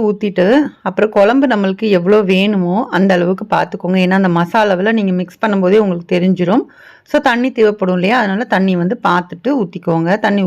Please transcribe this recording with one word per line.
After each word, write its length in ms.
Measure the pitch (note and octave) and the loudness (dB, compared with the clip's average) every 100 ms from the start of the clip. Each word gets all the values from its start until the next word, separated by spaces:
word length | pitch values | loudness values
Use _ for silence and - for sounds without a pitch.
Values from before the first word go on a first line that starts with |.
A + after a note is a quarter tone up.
| G#3+ | -2
ஊத்திட்டு 380 | G#3 G#3+ F#3 F3+ C4+ D4 - F#3+ | -2 -4 -2 2 2 0 -6 -8
அப்புறம் 240 | F#3+ G#3+ G#3+ | -4 -2 2
குழம்பு 300 | G3+ C4 C#4 | 2 2 0
நம்மளுக்கு 340 | G#3+ G3 F#3+ A3 F#3 | 0 -2 -2 0 0
எவ்வளோ 200 | F3 G#3 G3 | 2 2 2
வேணுமோ 440 | F#3+ G3+ G3+ F3 F#3+ - F3 | 0 0 0 0 -2 -2 0
அந்த 140 | G3 F3+ | 2 2
அளவுக்கு 280 | F3 F#3+ G#3+ | 0 -2 -2
பார்த்துக்கோங்க. 440 | E3+ - F#3+ F3 F#3 | -2 -2 -6 -2 0
ஏன்னா 160 | F3+ F#3+ | 2 2
அந்த 80 | F#3+ E3+ | 2 0
மசாலாவில் 640 | E3+ A3+ G#3+ F3+ G3+ A3+ | 0 0 0 0 0 0
நீங்க 160 | G3+ F3+ | 0 -2
மிக்ஸ் 220 | F3+ - | -4 -6
பண்ணும்போதே 360 | A3 G3+ F3+ G#3 | -2 0 2 2
உங்களுக்கு 300 | G#3 E3+ E3+ F3+ | 2 -2 -4 0
தெரிஞ்சிரும். 480 | F3+ F3+ F3 A3+ G4+ - - - _ | 0 0 0 0 -2 -12 -20 -20 _
So, 40 | D4 C#4+ | -2 0
தண்ணி 220 | A#3+ B3+ A#3+ | 0 -2 2
தேவைப்படும் 400 | G#3+ G#3 F#3 F3+ | 0 2 -2 0
இல்லையா, 200 | F#3 B3 | 0 0
அதனால 240 | G#3 F#3+ B3 | 0 -2 -2
தண்ணி 200 | G3 F#3+ F3+ | 0 0 0
வந்து 140 | F3 A#3+ F#3+ | -2 -2 0
பார்த்துட்டு 420 | F3 F3 E3+ B3 C#4+ | -2 -2 -6 -4 -2
ஊத்திக்கோங்க. 480 | F3+ F3 F3 E3 E3 G#3 G#3+ | -4 -6 -2 -2 0 0 0
தண்ணி 160 | G3+ | 0